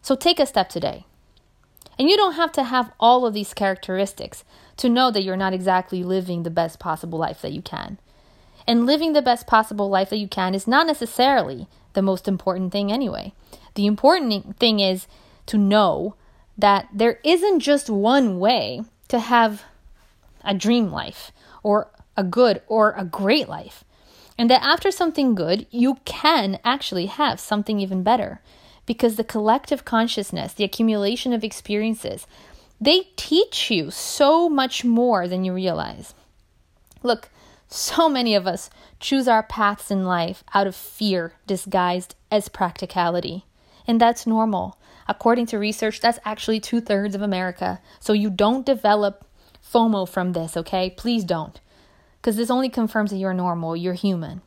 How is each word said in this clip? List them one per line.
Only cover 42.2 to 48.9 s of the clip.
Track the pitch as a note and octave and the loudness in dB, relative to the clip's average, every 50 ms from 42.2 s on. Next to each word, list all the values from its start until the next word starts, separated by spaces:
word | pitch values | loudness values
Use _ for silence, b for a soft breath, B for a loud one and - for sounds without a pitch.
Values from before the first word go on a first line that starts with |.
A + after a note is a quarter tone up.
| _ _ | _ _
as | G#3+ G#3+ G3 - | -2 -2 -2 -2
practicality. | - - G3 F3 - - F#3+ F3 - F#3 F3 E3+ F3 F3 E3+ - E3 F#3+ - _ b b b b b b b | -4 -4 -4 -4 -2 -8 -12 -6 -2 0 0 0 0 -2 -4 -4 -10 -10 -14 _ b b b b b b b
And | - A#3 A3+ | 0 4 4
that's | A#3 A#3 A#3+ - - | 4 4 4 0 -2
normal. | A#3 A3+ A3 A3 A3 G#3 F3+ F3+ F#3+ - b b b b b b | 0 0 0 0 0 -2 -4 -4 -6 -10 b b b b b b
According | b G#3 - - A3+ A#3 B3 A#3 | b -8 0 2 2 2 2 0
to | A3+ - G#3 | -4 -4 -4
research, | G#3 G#3+ G#3+ - A3+ G#3+ A3 - | -4 -4 -4 -2 -4 -4 -4 0
that's | - A#3 A#3 - - | 0 0 0 0 -6
actually | G#3+ G#3+ G#3+ - - A3 A3 | -10 -8 -6 -2 -2 -2 -2
two-thirds | G#3+ - - A#3 A3+ - G#3 G3 G3+ G#3 F#3+ | -2 -2 -4 -4 0 0 -2 0 0 -4 -4
of | G3 | -4
America. | G#3 G#3 F#3+ F3+ F#3 F#3 F3+ - F3+ F#3 F#3 - b b b b | -4 -4 -2 -2 -4 -6 -6 -4 -4 -6 -6 -6 b b b b
So | - - G#3+ | -2 0 0
you | G#3+ G3+ G#3+ | 2 2 -2
don't | F#3+ F3+ G#3 G#3+ B3 C4+ C4 | 0 2 2 2 2 0 0
develop | C#4 C4+ G#3+ - G#3 | 0 0 2 4 2